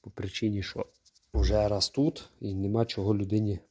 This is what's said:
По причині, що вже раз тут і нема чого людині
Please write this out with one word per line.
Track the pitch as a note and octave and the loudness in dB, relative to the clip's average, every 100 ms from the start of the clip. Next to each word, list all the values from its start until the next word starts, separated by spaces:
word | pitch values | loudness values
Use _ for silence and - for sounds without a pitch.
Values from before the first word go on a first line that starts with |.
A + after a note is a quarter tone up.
По | - | -16
причині, | - G2 - A2 G2+ | -8 -8 -2 -2 -2
що | F#2 - - _ _ _ _ | -4 -8 -10 _ _ _ _
вже | C2 B1+ G#2 G#2 | 0 4 4 2
раз | G2+ - | 0 0
тут | - D3+ - - _ | 2 0 0 -18 _
і | G2+ | -6
нема | G2 G2 A2 | -2 0 2
чого | A2+ - G2 | 0 0 0
людині | G#2 G2 G#2+ G#2 F#2 _ | 0 2 0 0 -4 _